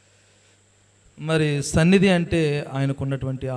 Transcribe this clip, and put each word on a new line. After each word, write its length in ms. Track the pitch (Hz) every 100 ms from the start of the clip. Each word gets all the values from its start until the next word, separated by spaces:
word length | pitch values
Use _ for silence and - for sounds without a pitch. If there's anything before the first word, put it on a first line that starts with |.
| _ _ _ _ _ _ _ _ _ _ _ -
మరి 320 | 147 160 151 143 135
సన్నిధి 340 | - 165 196 196 180
అంటే 220 | 170 170 156 147 - 131
ఆయనకున్నటువంటి 680 | 139 135 135 135 131 131 131